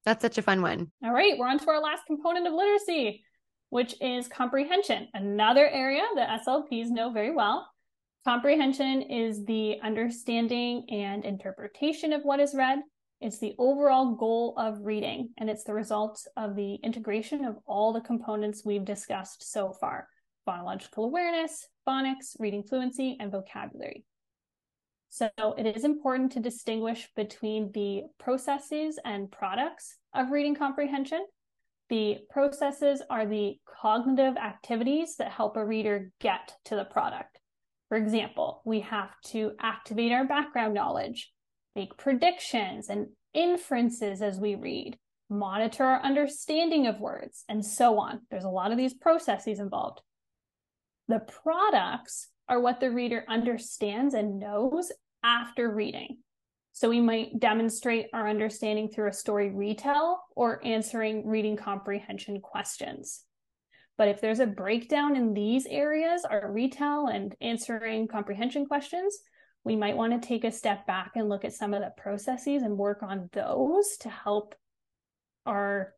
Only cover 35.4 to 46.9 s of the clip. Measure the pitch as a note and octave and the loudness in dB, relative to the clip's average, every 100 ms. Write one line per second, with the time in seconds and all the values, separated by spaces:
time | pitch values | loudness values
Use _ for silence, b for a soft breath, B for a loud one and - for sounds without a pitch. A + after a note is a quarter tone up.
35.4 | G#3+ A3+ G#3 A3 G#3+ G3+ F#3 - A3 F3+ | -2 0 0 0 0 0 -2 -4 -2 -2
36.4 | - - - G#3 G3 - - - - _ | -6 -20 -6 -4 -2 0 0 -2 -10 _
37.4 | _ _ _ _ _ A3 G#3+ A3 - - | _ _ _ _ _ 0 2 2 0 -2
38.4 | - - A3 A3 G3+ G#3+ G3 - - A3+ | -2 -2 -2 -2 -2 -4 -6 -10 -8 -4
39.4 | G#3+ G#3+ A3+ G#3 - A3 A#3 B3 C4+ D4 | -4 -2 -4 -4 -6 0 2 2 2 0
40.4 | C#4+ B3 A3 G3+ G3+ - - A#3 - _ | 0 0 0 0 0 -2 -4 -8 -14 _
41.4 | _ _ _ G3+ G3 - C#4 B3+ E4+ F4+ | _ _ _ -8 -8 -4 0 4 4 4
42.4 | - A#3+ F#3+ A3 G#3 G3+ G#3 - _ D4+ | 0 -2 -2 -4 -6 -6 -6 -10 _ 2
43.4 | F4 F4 - B3 A#3+ A#3 G#3 G3 G#3 F#3+ | 4 2 0 2 2 2 -4 -2 -2 0
44.4 | G#3 G3+ - F3+ - - _ _ - G#3 | -2 -2 -4 -6 -8 -12 _ _ -6 -4
45.4 | G3 G3 A3+ - C4 C4 C4+ C#4 C#4 - | -2 0 0 2 4 4 4 2 2 -2
46.4 | - D#4 E4+ D#4 A#3+ | -2 2 4 4 2